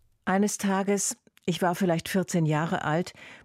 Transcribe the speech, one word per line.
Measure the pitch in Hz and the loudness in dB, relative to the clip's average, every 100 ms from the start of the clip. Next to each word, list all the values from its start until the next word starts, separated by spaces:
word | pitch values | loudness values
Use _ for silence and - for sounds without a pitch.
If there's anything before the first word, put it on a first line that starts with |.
| _ _ | _ _
„Eines | - 190 202 - | 0 2 2 0
Tages, | 196 190 196 202 - - _ _ | 0 0 0 0 -2 -6 _ _
ich | - 165 | -6 0
war | 180 | 0
vielleicht | 175 190 165 - | 2 0 0 0
vierzehn | 190 175 175 156 | -2 0 0 2
Jahre | 151 165 190 | 2 0 -2
alt, | 147 156 180 - - - | 0 -2 -2 -10 -20 -20